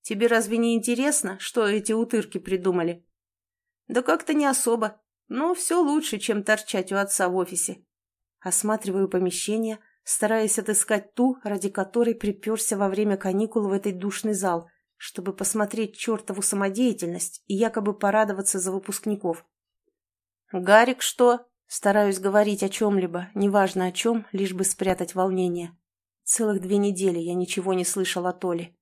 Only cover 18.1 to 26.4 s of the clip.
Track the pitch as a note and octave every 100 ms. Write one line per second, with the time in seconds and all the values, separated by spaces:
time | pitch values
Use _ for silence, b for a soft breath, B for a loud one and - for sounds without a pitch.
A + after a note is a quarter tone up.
18.1 | G#3+ G#3+ G3 G3 F#3+ F#3 F#3+ G3+ G3 G#3+
19.1 | G3+ F3 E3 _ _ _ _ _ _ _
20.1 | _ _ _ _ F#3 F3+ G#3+ A#3+ B3+ -
21.1 | - A#3+ A#3+ - _ _ - G3+ G#3 G#3
22.1 | F#3+ G3 G#3 G#3 G3 G3 - G#3+ G3+ F3+
23.1 | F3 F3+ G3+ G3+ G3+ F#3+ F#3 F#3 F3+ A3+
24.1 | A#3 G#3 F#3+ G3 F#3 F#3+ - F#3+ F3+ F3
25.1 | F#3 F#3 F#3 F#3 F3 E3+ - _ _ _
26.1 | _ - -